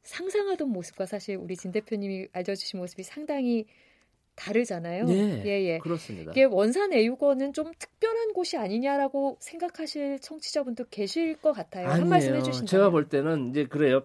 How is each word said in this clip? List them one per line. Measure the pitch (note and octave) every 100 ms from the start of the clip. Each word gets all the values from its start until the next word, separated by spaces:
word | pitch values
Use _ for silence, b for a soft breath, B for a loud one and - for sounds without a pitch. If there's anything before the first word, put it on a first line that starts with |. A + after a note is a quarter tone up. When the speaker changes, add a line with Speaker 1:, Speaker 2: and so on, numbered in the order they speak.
Speaker 1:
상상하던 | - - F#4 G#4 G4+ F4+ C#4+
모습과 | F#3+ E3+ -
사실 | F#3 G#3 G3 G3
우리 | F3
진 | F3+ F#3
대표님이 | G3 G#3 G#3+ G3+ F#3+ F#3+
알려주신 | F#3 F3+ G3 - F#3+
모습이 | F3+ -
상당히 | F#3 - D4+ C#4+ B3 A#3 G#3+ b b b b _ _ -
다르잖아요. | - A3 A#3+ F3 E3+ F3 E3
Speaker 2:
예, | F#3 G#3 C#3
Speaker 1:
예, | G#3 G3+
예. | F#3 E3
Speaker 2:
그렇습니다. | E3 E3 - - -
Speaker 1:
이게 | -
원산 | C4+ F#3+ G#3+ C4 G4+
애육원은 | C#4+ A3+ B3+ C#4+ C4 C#4
좀 | D4 D#4 E4
특별한 | - _ A4 A4+ A4+
곳이 | F#4 E4+ D#4+
아니냐라고 | G3+ A3 C4+ C#4 C#4 C#4 C#4 -
생각하실 | - E4 F4 - D#4 D4+ C#4+ C#4
청취자분도 | - D#4 - D4+ B3+ A#3 B3
계실 | - G3+ D#4+ E4 D#4
것 | D#4
같아요. | G#3+ E3 F#3 F3+
한 |
Speaker 2:
아니에요. | E3 F3
Speaker 1:
말씀 | F3 C3+ C3
해주신다면. | B2+ B2+ D3+
Speaker 2:
제가 | F#3+ G3
볼 | E3+ D3
때는 | C#3 D3+ D#3+ B2
이제 | C#3 C#3
그래요. | D3 D3 C3